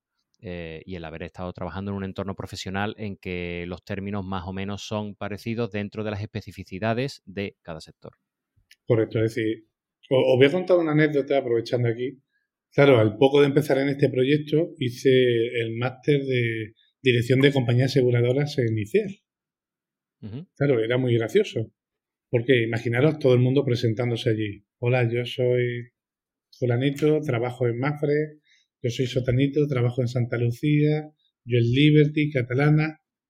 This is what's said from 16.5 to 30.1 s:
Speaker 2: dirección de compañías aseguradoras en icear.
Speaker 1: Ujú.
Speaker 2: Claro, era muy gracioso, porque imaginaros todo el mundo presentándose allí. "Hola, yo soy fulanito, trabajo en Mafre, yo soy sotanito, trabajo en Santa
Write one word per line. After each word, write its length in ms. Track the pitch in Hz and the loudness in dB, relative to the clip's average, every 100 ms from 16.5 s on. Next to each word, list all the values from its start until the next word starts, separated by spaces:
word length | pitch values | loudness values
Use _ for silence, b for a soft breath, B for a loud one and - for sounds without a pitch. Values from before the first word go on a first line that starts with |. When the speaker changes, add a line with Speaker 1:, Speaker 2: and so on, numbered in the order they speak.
| 113 110 - _ _ | -4 -8 -14 _ _
Speaker 2:
dirección 380 | 131 120 117 131 | 2 2 2 4
de 100 | 139 | 4
compañías 400 | 139 120 123 127 | 2 0 0 2
aseguradoras 640 | 139 123 123 120 131 143 - | 2 2 2 2 0 -2 -2
en 200 | 117 110 | -2 -2
icear. 320 | 104 196 202 - _ _ _ _ _ _ _ _ _ _ | -2 -2 -4 -8 _ _ _ _ _ _ _ _ _ _
Speaker 1:
Ujú. 240 | 110 113 180 - | -16 -14 -16 -2
Speaker 2:
Claro, 240 | 143 127 | 0 2
era 140 | 113 123 | 0 0
muy 160 | 127 117 | 2 0
gracioso, 560 | 110 196 - - 113 _ _ _ _ _ _ | 2 0 0 -4 -8 _ _ _ _ _ _
porque 340 | 123 117 127 | -2 2 2
imaginaros 560 | 113 117 120 117 147 151 | 2 -2 -2 2 2 2
todo 140 | 135 | 4
el 60 | 123 | 4
mundo 220 | 127 135 135 | 4 2 0
presentándose 640 | 117 120 110 120 113 123 | 0 0 0 -2 -2 -2
allí. 360 | 110 107 101 _ _ | -2 -2 -8 _ _
"Hola, 280 | 120 127 117 | -2 0 0
yo 140 | 120 120 | -2 -4
soy 640 | - 123 123 123 120 120 _ _ _ _ _ _ _ | -2 0 0 -2 -6 -12 _ _ _ _ _ _ _
fulanito, 640 | 123 120 139 139 151 151 | 0 2 0 2 2 2
trabajo 460 | 151 120 120 120 123 | 0 -2 -2 -2 -2
en 120 | 117 | -2
Mafre, 600 | 135 151 151 147 151 - _ _ _ _ | -4 -2 -2 -2 -2 -8 _ _ _ _
yo 80 | 123 | -6
soy 180 | - 127 | -2 -2
sotanito, 600 | 131 120 123 139 143 147 | -2 0 2 2 2 0
trabajo 340 | 127 120 120 | 0 0 0
en 60 | |
Santa 300 | 120 | -2